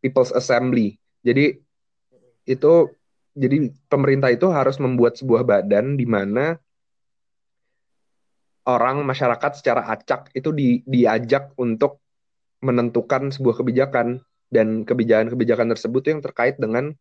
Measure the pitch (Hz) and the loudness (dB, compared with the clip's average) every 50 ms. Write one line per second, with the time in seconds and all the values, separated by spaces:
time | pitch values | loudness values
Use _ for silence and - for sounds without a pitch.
0 | - 131 131 135 127 127 - 123 - - 131 120 127 127 127 123 110 101 - _ | -4 0 2 2 2 2 0 -4 0 0 0 0 2 0 0 0 0 0 -4 _
1 | _ _ _ _ _ 120 120 135 147 143 - - _ _ _ _ _ _ _ _ | _ _ _ _ _ 0 2 2 2 0 0 -4 _ _ _ _ _ _ _ _
2 | _ _ _ _ _ _ _ _ _ - 131 131 - 147 165 170 165 - - _ | _ _ _ _ _ _ _ _ _ -6 -6 0 4 4 6 6 4 2 -2 _
3 | _ _ _ _ _ _ _ 143 135 127 139 139 147 123 - _ _ _ - 139 | _ _ _ _ _ _ _ -2 -2 0 0 0 0 -2 -6 _ _ _ -2 0
4 | 135 139 135 135 139 127 120 - - 190 175 147 131 131 135 139 143 127 127 120 | 2 2 2 2 2 0 2 2 2 0 2 2 0 0 -2 -2 -4 -2 2 2
5 | 120 117 - - 135 131 117 110 127 120 104 101 92 101 104 101 113 135 143 139 | 2 2 2 -2 -2 0 2 2 4 2 2 2 2 2 0 0 0 0 -2 -4
6 | 123 117 113 101 98 98 104 120 139 156 165 165 _ _ _ _ _ _ _ _ | -2 -2 -2 -2 -2 -2 -2 -2 -2 -2 -4 -6 _ _ _ _ _ _ _ _
7 | _ _ _ _ _ _ _ _ _ _ _ _ _ _ _ _ _ _ _ _ | _ _ _ _ _ _ _ _ _ _ _ _ _ _ _ _ _ _ _ _
8 | _ _ _ _ _ _ _ _ _ _ _ _ _ 127 127 120 117 127 135 143 | _ _ _ _ _ _ _ _ _ _ _ _ _ 0 0 0 0 -2 -2 -2
9 | 147 135 127 - 143 123 117 113 - 147 143 - - 139 117 123 104 101 110 104 | -4 -4 -4 -2 0 0 0 0 -4 -6 -6 -4 -2 -2 0 0 -2 -4 -8 -8
10 | _ - 135 127 - - _ 131 131 156 147 147 139 123 123 120 - - 131 123 | _ -6 -6 -6 -6 -10 _ -6 -6 -4 -2 0 2 2 2 0 0 -2 0 2
11 | 120 110 110 113 120 117 139 139 139 - _ - 127 120 113 110 143 143 143 _ | 4 4 2 0 0 0 0 0 0 -4 _ -6 -4 -4 0 0 0 -2 -2 _
12 | _ _ _ _ _ _ _ _ _ _ _ _ - 135 123 120 120 120 117 117 | _ _ _ _ _ _ _ _ _ _ _ _ -4 -2 0 0 0 0 -2 -4
13 | 110 - 135 131 135 139 135 - 135 120 113 - - 135 113 127 135 135 139 123 | -2 -2 -4 -2 -2 -4 -6 -2 0 0 0 0 -2 -2 0 0 0 0 0 -2
14 | 117 120 123 131 _ _ _ _ _ _ - 113 110 110 110 110 107 - 120 123 | -2 -2 -4 -8 _ _ _ _ _ _ 0 0 2 2 0 -4 -2 -4 -2 -2
15 | 113 113 110 107 110 117 120 127 120 113 117 110 117 117 113 - - 113 120 135 | 2 2 2 2 2 0 -2 -2 0 0 2 0 0 -2 -2 -4 -4 -4 -4 -2
16 | 135 147 156 151 139 - - - 117 127 135 135 127 107 110 120 139 147 156 _ | -2 -2 -4 -4 -6 -10 -6 -2 -2 -2 -2 -2 -4 -4 -2 -4 -4 -6 -10 _